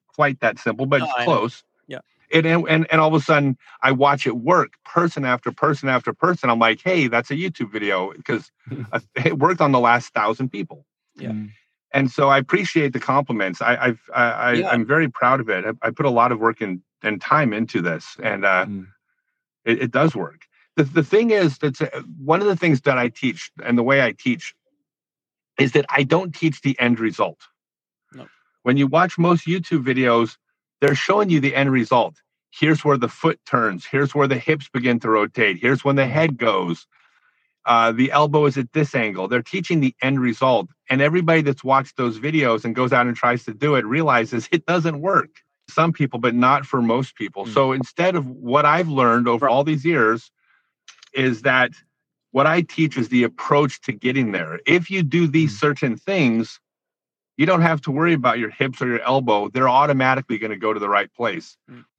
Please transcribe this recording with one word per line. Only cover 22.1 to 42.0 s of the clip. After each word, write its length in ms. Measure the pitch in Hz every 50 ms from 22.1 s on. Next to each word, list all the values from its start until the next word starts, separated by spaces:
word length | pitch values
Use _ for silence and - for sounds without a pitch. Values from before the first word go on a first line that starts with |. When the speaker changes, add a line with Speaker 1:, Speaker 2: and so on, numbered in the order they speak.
| - 156
Speaker 1:
one 240 | 135 139 160 185
of 40 | 202
the 100 | 208 185
things 260 | 165 180 170 147 123
that 160 | - 143 131 127
I 100 | 123 120
teach 420 | - - 135 123 170 165 - - _ - -
and 140 | 120 120 120
the 40 |
way 200 | 117 127 139 139
I 100 | 131 113
teach 420 | 101 - - - 120 170 - - - _ _ _ _ _ _ _ _ _ _ _ _ _ _ _ _ _ _ _ _ -
is 140 | 135 131
that 140 | - 147 139 -
I 140 | - 139
don't 320 | 147 131 160 175 190 175 143
teach 260 | - 160 160 143 -
the 180 | - 139 131 -
end 220 | 123 120 120 110
result. 400 | 113 110 92 - 104 87 - _ - _ _ _ _ _ _ _ _ _ _ _ _ _
Speaker 2:
No. 160 | - 131 123 - _ _ _ _ _ _ -
Speaker 1:
When 120 | 123 131
you 100 | 139 139
watch 300 | 135 143 165 180 175 -
most 300 | - 170 175 175 165 -
YouTube 360 | 160 170 190 165 - 170 151
videos, 540 | 120 135 127 131 127 123 117 117 117 113 - _ _ _ _ _ _ _ _ _
they're 120 | 139 143 143
showing 360 | 135 - - 196 214 208 190
you 100 | 170 147
the 140 | 135 139 127
end 180 | 135 139 139
result. 440 | 131 127 113 - 131 120 104 85 - _ _ _ _ _ _ _
Here's 340 | - - 147 156 160 151 -
where 140 | 147 139 127
the 100 | 120 110
foot 320 | - - - 160 - - _
turns. 400 | - - 123 113 107 95 85 -
Here's 280 | - - 135 143 135 -
where 140 | 147 139 135
the 100 | 135 -
hips 300 | - - 156 151 135 -
begin 320 | - 127 120 127 120 117
to 80 | - 113
rotate. 480 | 110 107 104 104 - 127 113 104 92 85
Here's 260 | 123 127 135 131 -
when 100 | 139 139
the 60 | 139
Speaker 3:
Mm. 80 | 135 123
Speaker 1:
head 260 | 127 156 160 160 139
goes. 500 | 117 120 113 101 95 92 87 85 - - _ _ _ _ _ _ _ _ _ _ _ _ _ _ _ -
Uh, 260 | 117 120 117 113 117
the 180 | 113 117 131 135
elbow 340 | - 147 151 151 147 151 147
is 100 | 143 131
at 160 | 139 123 120
this 220 | - 156 151 139 -
angle. 340 | 131 113 107 95 92 92 101
They're 140 | 123 123
teaching 380 | 117 - - 190 170 - 180 160
the 140 | 135 131 - -
end 200 | 135 135 139 131
result. 500 | 127 123 113 - 131 131 127 110 92 - _ _ _ -
And 140 | 131 131
everybody 400 | 143 151 165 180 170 160 165 160
that's 200 | 151 143 135 139
watched 340 | - 131 135 135 139 - -
those 200 | -